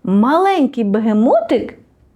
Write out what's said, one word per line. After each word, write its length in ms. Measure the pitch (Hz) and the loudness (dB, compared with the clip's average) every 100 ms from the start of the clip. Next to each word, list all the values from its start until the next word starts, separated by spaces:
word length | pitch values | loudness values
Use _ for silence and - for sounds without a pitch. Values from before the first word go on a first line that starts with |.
Маленький 800 | - 202 226 320 392 381 262 240 | 0 0 2 2 0 0 -2 -2
бегемотик 920 | 208 208 220 214 240 640 679 220 214 - _ _ _ | -2 -2 0 0 2 0 0 -2 -4 -14 _ _ _